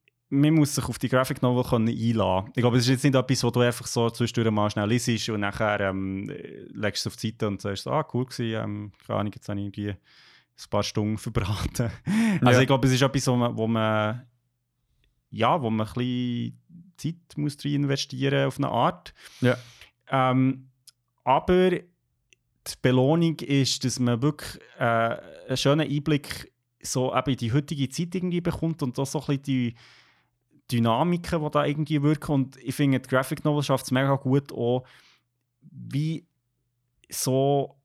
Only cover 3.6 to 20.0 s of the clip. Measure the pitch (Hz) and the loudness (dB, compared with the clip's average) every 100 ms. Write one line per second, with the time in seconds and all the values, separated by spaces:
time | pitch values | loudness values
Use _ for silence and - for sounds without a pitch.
3.6 | 123 120 - - 117 113 120 - 113 104 | 2 0 -4 0 0 0 -2 0 0 2
4.6 | 104 107 104 120 120 113 - 107 101 - | 0 0 0 0 0 -2 -2 -4 -4 -2
5.6 | 110 104 98 95 95 95 104 - - - | 0 0 0 -2 -4 -6 -8 -10 -14 -16
6.6 | - 107 107 - 113 - 110 110 110 98 | -16 -6 -4 -4 -6 -6 -8 -4 -4 -4
7.6 | 104 98 - 139 151 120 127 - 117 110 | -6 -8 -4 -4 -2 -4 -4 -4 -4 -4
8.6 | 110 104 104 - - 110 104 - - 101 | -6 -8 -10 -14 -6 -4 -4 -6 -8 -6
9.6 | 101 98 104 98 _ _ - _ _ - | -6 -6 -8 -8 _ _ -20 _ _ -20
10.6 | - 104 101 - 107 107 - 110 98 104 | -4 -2 -2 -2 -2 -4 -4 -4 -2 -4
11.6 | - - 120 90 - 208 226 185 127 123 | -4 -4 -4 -4 -2 0 2 2 4 4
12.6 | 131 135 131 127 135 139 127 123 120 113 | 4 4 4 4 2 2 0 2 0 0
13.6 | 110 113 110 107 107 117 - _ _ _ | 0 0 2 2 0 -4 -12 _ _ _
14.6 | _ _ _ _ _ _ _ 104 113 170 | _ _ _ _ _ _ _ -2 2 2
15.6 | 120 110 107 - 123 123 123 120 117 - | 0 -2 -2 -4 -4 -2 -4 -4 -6 -10
16.6 | _ - - - 147 170 _ - 147 143 | _ -20 -20 -10 -8 -8 _ -6 -6 -4
17.6 | 143 143 143 139 - 127 139 139 139 127 | -4 -2 0 -2 -4 -4 0 0 0 -2
18.6 | 139 117 147 175 - - - - 123 123 | -2 0 0 -2 -10 -20 -20 -2 0 0
19.6 | - - - _ | -4 -20 -20 _